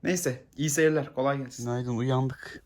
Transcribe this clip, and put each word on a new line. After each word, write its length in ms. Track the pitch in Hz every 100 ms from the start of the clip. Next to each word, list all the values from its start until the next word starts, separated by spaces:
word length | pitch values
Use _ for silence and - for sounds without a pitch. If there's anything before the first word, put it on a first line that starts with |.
Neyse, 420 | - 180 151 123 - -
iyi 140 | 151
seyirler, 440 | 147 156 156 139
kolay 240 | - 131 139
gelsin. 260 | 135 -
Günaydın, 320 | 120 127 123 117
uyandık. 640 | 127 131 131 - - -